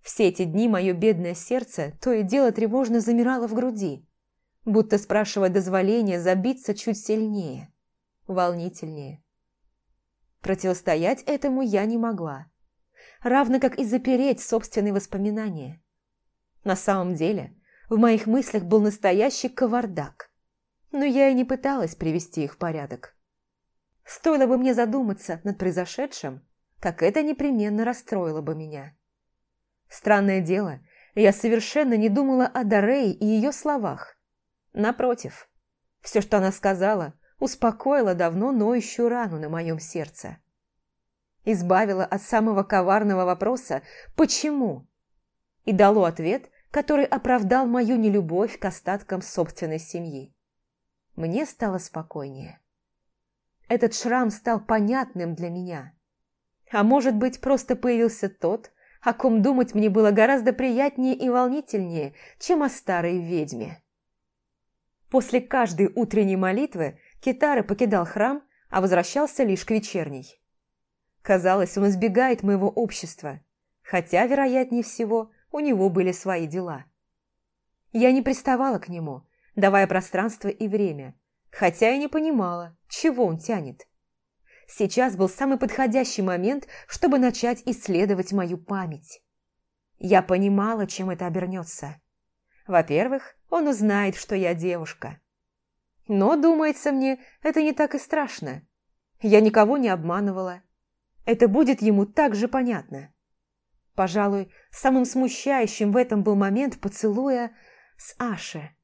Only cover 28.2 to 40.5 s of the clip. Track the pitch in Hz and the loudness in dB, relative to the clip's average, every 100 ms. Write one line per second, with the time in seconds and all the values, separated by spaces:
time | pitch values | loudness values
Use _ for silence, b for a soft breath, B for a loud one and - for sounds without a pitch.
28.2 | 170 156 151 156 156 147 143 _ _ _ | -2 -4 -6 -8 -10 -14 -16 _ _ _
29.2 | _ _ _ _ _ _ _ - 208 208 | _ _ _ _ _ _ _ -6 2 4
30.2 | 196 190 165 185 196 131 b b b - | 4 0 0 -2 -2 -8 b b b 4
31.2 | 208 196 226 226 220 294 277 226 214 214 | 4 4 0 0 0 0 2 2 2 2
32.2 | 269 254 254 254 214 214 208 277 220 - | 2 2 2 0 2 2 4 2 0 0
33.2 | 214 220 269 285 302 285 196 131 - _ | 0 2 0 -2 -2 -2 -4 -8 -16 _
34.2 | _ _ _ _ _ - 214 247 254 240 | _ _ _ _ _ -2 -2 0 -2 -2
35.2 | 131 - - _ _ _ _ _ - 220 | -8 -14 -20 _ _ _ _ _ -2 -2
36.2 | 202 208 190 190 196 185 196 208 151 - | 2 2 2 0 -2 0 0 0 -4 -10
37.2 | _ _ 269 - 233 220 269 285 214 180 | _ _ -6 0 -2 0 0 2 2 2
38.2 | 170 175 240 254 214 247 226 - 233 240 | 0 0 0 2 2 0 -2 -2 0 0
39.2 | 220 160 151 165 165 160 - 170 151 - | -4 -6 -6 -6 -4 -6 -6 -8 -8 -12
40.2 | - - _ | -18 -18 _